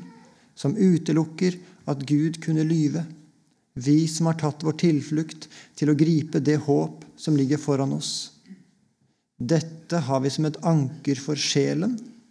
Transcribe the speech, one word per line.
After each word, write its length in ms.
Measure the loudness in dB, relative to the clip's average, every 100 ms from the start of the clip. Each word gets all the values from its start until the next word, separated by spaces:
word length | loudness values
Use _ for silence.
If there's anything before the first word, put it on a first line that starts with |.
| -8 -20 -20 _ _ -4
som 180 | -4 2
utelukker 800 | 4 4 2 0 0 -2 -2 -2 -16 -14 -6
at 160 | -6
Gud 380 | 0 0 0 -2
kunne 220 | -2 0 2
lyve, 400 | 2 0 -2 -8 -14 -20 _ _ _ _
vi 300 | -6 2 4 4
som 180 | 0 0
har 80 | 0
tatt 240 | -2 -2 -4
vår 100 | 0
tilflukt 640 | 2 2 0 -4 -4 -12 -20 -20 -20 -2
til 120 | 2
å 80 | 4
gripe 440 | 4 2 2 0
det 160 | 2 0 2
håp 400 | 0 0 -8 -20 -8
som 220 | 0 2
ligger 240 | 2 0
foran 320 | 0 0 0 -4
oss. 380 | -6 -8 -10 _ -20 -20 _ _ _ _ _ _ _ _
Dette 580 | 0 0 0 -12 -4 -4
har 220 | 0 0
vi 80 | 0
som 160 | 0 -2
et 140 | 0
anker 560 | 2 2 0 -4 -4 -4
for 200 | -4 -4
sjelen, 580 | 0 0 0 0 -2 -4 -10 -20 _